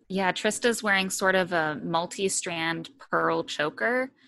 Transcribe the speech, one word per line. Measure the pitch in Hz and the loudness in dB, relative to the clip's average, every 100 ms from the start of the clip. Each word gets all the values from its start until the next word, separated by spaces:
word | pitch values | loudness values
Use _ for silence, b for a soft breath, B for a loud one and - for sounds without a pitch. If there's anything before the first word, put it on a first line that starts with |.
| - | -8
Yeah, | 190 190 | -2 0
Trista's | 180 214 208 247 220 | 0 0 2 0 0
wearing | 214 196 190 | 2 0 0
sort | - 190 190 | 0 2 4
of | 180 | 2
a | 170 156 143 | 0 0 -2
multi-strand | 175 165 180 - 190 - 185 170 165 165 165 - | -2 -2 -2 -2 -2 -2 -4 -4 -2 -4 -6 -16
pearl | - 170 165 165 | -4 0 2 0
choker, | 165 - 151 - 220 254 262 - | -2 -2 -2 0 0 0 -2 -8